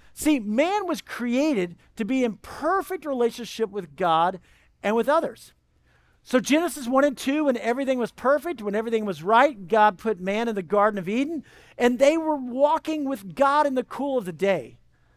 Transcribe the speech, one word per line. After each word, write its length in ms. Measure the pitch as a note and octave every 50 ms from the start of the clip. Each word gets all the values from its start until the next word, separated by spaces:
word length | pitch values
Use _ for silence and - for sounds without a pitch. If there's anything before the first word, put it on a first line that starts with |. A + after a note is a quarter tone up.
| _ - -
See, 260 | - - D4+ D4+ B3+
man 460 | G3+ G#3 G#3 B3 D#4 F4+ G4+ G#4 F#4+
was 160 | F4 D4+ G3
created 760 | - - - - A#3+ A#3+ A#3+ C4 D4 D#4+ C#4 G3 F3+ F3 F3 - _ _ _
to 80 | - A3+
be 220 | G3 C4 C4 B3
in 120 | A#3 F#3+
perfect 680 | - - - - - C#4+ D#4+ F#4+ G4 - - F#4+ E4 -
relationship 640 | D4+ C4+ B3 A#3+ A#3 - - A3+ - - - A3 G3
with 260 | G3 G#3 F3 D3+ C#3
God 460 | - F#3 E3+ D#3+ D#3+ E3+ F#3 F#3+ F3+ - _ _ _ _ _ _ _ -
and 140 | G3+ A3
with 100 | A#3 A3
others. 460 | B3 D4 E4 D#4+ - A3+ - - - _ _ _ _ _ _ _ _ _ _ _ _ _ _ _
So 140 | - - B3+
Genesis 480 | G3 - C4+ D#4+ F4 D#4+ - D4+ B3+ A#3
one 160 | C4+ C4+ C#4+
and 120 | D4 B3+
two, 280 | - - C4 C#4 D4+ D4+
when 100 | C#4 B3
everything 440 | A3+ G3+ A3+ A#3+ C4+ C#4 C4 C4 B3
was 120 | A3+ -
perfect, 500 | - - - B3+ C#4+ D4 - F4 E4 A3+
when 140 | G#3 G#3 G3
everything 300 | A3 A3 A#3 A3+ A3 G#3
was 180 | G3 F3+ C#3+ D#3+
right, 420 | F#3+ A3+ A#3 - D#4+ C4 G3+ F#3
God 320 | D#3 A3 G#3+ G#3+ G#3+ F3+
put 220 | - - A3 G#3 F3
man 300 | F#3 F#3+ G3+ A3 A#3+ A#3
in 60 | A3
the 60 | G3+
Garden 360 | F3+ C#3 G3+ G#3 G3+ G#3+ G#3
of 100 | G3 E3+
Eden, 340 | F#3 G#3+ B3 C#4+ D#4 E4+ C#4 - - - - - - -
and 220 | - B3 B3 B3+ A3
they 180 | C4+ C#4+ D#4+
were 180 | E4 D#4 D#4 D4+
walking 720 | C#4 B3+ B3 A#3 C4 C#4+ D4 D#4+ D4 - D#4 D#4 D#4 C#4
with 280 | C4+ C4+ G3+ G3 F#3+ D3+
God 320 | - C#4 C#4 C#4+ D4+ D4+
in 100 | C#4+ C4
the 80 | B3+ -
cool 320 | - - - C4+ C#4+ C4
of 80 | B3+ F#3+
the 80 | F#3 E3
day. 440 | C#3+ F#3 G3 F#3+ D#3 A#2 A#2+ A#2+ - _ _ _ _ _ _ _